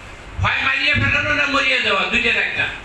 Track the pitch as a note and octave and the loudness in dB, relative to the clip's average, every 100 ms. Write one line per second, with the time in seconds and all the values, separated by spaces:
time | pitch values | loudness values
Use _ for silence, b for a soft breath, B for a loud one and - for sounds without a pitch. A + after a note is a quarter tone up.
0 | - - - - - - - D4 C#4+ D4 | -16 -16 -10 -2 0 2 0 0 2 2
1 | C#4 C#4+ D4 C#4+ C#4 C4+ C4+ B3+ G#3+ F#3+ | 2 0 0 0 2 2 2 0 2 0
2 | F3+ A3+ A#3 - - - - - | 0 0 2 2 0 -2 -4 -4